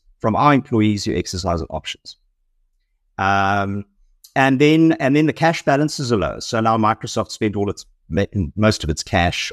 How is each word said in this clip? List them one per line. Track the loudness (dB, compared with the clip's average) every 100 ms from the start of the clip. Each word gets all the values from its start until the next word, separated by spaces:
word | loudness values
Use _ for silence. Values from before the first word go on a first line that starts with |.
| _ _
from | -2 2
our | 4
employees | 2 2 2 2 0
who | -2
exercise | -4 -4 -6 -4 -4 -6
options. | -10 -12 -16 -20 -20 _ _ _ _ _ _ _ _ _ -4
Um, | 0 2 2 0 -2 -6 -10 _ _ _ -6 0
and | 2 4
then, | 4 6 4
and | 2 2 2
then | 2
the |
cash | 2 0 0
balances | 0 0 0 -4 -2
are | 0
low. | 0 -6
So | -6 -2
now | 0 2
Microsoft | 2 0 -4 -6 -6
spent | -4 -4 -2
all | -4
its, | -6 -16 _ -6 -4 -2 -4 -6 0
most | 0 2
of | -4
its | -6
cash | -2 0 0 -2 -8